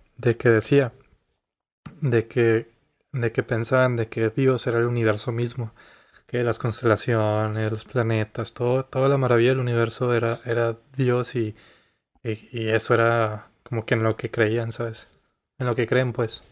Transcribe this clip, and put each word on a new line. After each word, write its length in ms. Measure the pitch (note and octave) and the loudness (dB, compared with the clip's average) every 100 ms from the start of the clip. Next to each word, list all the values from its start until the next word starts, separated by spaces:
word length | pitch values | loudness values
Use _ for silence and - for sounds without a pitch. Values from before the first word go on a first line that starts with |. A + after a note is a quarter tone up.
| _ - | _ -4
de 200 | A#2+ A2+ | -2 2
que 120 | B2 | 4
decía 440 | A2+ - C#3+ B2 - _ _ _ _ _ _ _ _ - - | 4 4 2 2 -4 _ _ _ _ _ _ _ _ -20 -6
de 260 | C#3 A#2 G#2+ | 0 0 0
que, 420 | B2+ A#2 A2+ A2+ _ _ _ _ | 0 2 2 -2 _ _ _ _
de 180 | C3+ A#2 | -4 -4
que 100 | - | -2
pensaban 500 | - A2+ A#2 C3 B2+ A#2 | -2 -2 0 2 2 0
de 120 | A2 | -4
que 200 | - A2+ | -2 -2
Dios 360 | C3+ C3 B2 B2+ | 2 2 2 0
era 120 | A#2 | 0
el 80 | A#2+ | 0
universo 440 | A#2+ A2 G#2 B2+ | 0 0 0 -2
mismo, 420 | A#2 A#2+ B2 A2+ - - - _ _ - | -4 -4 -6 -10 -12 -20 -20 _ _ -8
que 160 | B2 | -2
las 160 | A#2+ A2+ | -2 -2
constelaciones, 1120 | A#2+ G#2+ A#2 G#2 - A2+ G#2+ G#2+ G#2+ A2 G#2+ | -4 0 2 2 2 0 2 0 -2 -2 -4
los 140 | A2 | -4
planetas, 680 | - B2+ A2+ A2 G#2+ - A2+ | -6 -2 0 0 -2 -6 -10
todo, 300 | - A#2+ C3 | -4 -2 -2
toda 240 | C3 C3+ C#3 | -2 0 2
la 100 | C#3 | 2
maravilla 320 | B2+ A#2 B2 | 2 4 4
del 100 | C3 | 2
universo 540 | B2 A#2 A#2 - B2 | 0 0 0 0 0
era, 260 | A#2 A#2 A2+ | 0 0 -4
era 320 | B2 A#2 A#2 A2+ _ C3 | -4 -2 -2 -4 _ -4
Dios 380 | B2 B2 A#2+ B2 | 0 0 -2 -4
y, 180 | G#2+ - - _ _ _ _ _ | -4 -8 -18 _ _ _ _ _
y, 260 | A2+ A2 - | -10 -10 -10
y 160 | A#2 A2 | -6 0
eso 240 | A2 - | 0 2
era 560 | A#2 A#2 A#2 G#2+ G#2+ - _ | 2 4 2 0 -4 -14 _
como 220 | - A#2 - | -6 -6 0
que 80 | |
en 80 | A2+ | 0
lo 140 | A2+ A2 | 0 0
que 140 | A2+ | -4
creían, 420 | - G#2+ A#2 A2+ | 0 0 0 -4
¿sabes? 360 | - A#2 A2 - _ _ _ _ - | -6 -10 -10 -20 _ _ _ _ -6
En 80 | B2 | -4
lo 80 | |
que 120 | A#2 A2+ | -2 0
creen, 260 | B2+ B2+ | 0 0
pues. 280 | A#2 A2+ - - | -2 -4 -6 -18